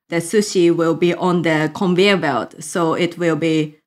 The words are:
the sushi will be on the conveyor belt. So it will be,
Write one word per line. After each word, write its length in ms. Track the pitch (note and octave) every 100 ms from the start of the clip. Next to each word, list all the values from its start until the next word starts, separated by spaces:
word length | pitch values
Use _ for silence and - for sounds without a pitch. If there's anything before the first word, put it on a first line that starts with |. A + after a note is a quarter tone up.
| -
the 80 | E3+
sushi 580 | E3 G#3+ G3+ F#3 E3+
will 200 | E3 E3
be 180 | D3+ F3
on 280 | - F3+ F3
the 280 | D#3+ D#3 D#3
conveyor 440 | - F#3 F3+ G#3 F#3
belt. 440 | D3+ A#2+ - -
So 320 | - F3+ D#3+
it 240 | C3+ E3+ E3
will 180 | E3+ D#3
be, 400 | E3 D#3+ D3+ -